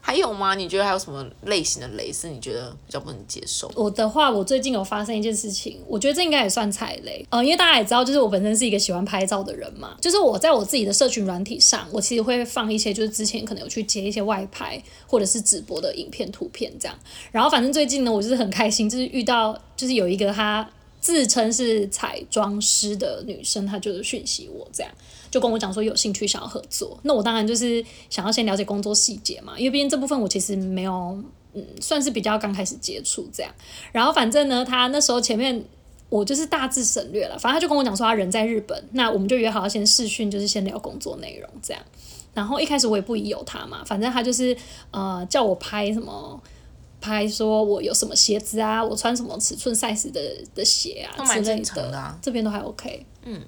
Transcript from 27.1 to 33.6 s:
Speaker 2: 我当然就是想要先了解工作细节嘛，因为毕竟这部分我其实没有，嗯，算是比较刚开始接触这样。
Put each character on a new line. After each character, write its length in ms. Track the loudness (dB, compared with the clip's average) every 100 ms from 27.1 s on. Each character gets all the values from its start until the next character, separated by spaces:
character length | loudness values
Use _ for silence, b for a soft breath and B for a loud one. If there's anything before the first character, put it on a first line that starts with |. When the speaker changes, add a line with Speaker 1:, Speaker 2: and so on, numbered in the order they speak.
Speaker 2:
我 80 | 4
当 120 | 4
然 120 | 2 2
就 100 | 2
是 260 | 2 0 -2 B B
想 160 | -4 0
要 40 |
先 140 | 2
了 100 | 2
解 80 | 0
工 200 | 0 -2
作 120 | 0
细 220 | 2 2 -2
节 240 | -8 -8
嘛， 140 | -12 -4
因 80 |
为 60 | 0
毕 80 | 2
竟 100 | 2
这 80 | 0
部 100 | 0
分 140 | 0
我 80 | 0
其 100 | -2
实 160 | -2
没 280 | -2 -2 -2
有， 360 | -2 -4 -6 -10 -14 -20 _
嗯， 120 | -14 -14 -10
算 220 | -2 0
是 80 | 0
比 100 | -2
较 180 | 0 0
刚 140 | 0
开 100 | -4
始 140 | -4 -6
接 180 | -8 -6
触 240 | -6 -6 -8
这 100 | -10
样。 80 | -10 -12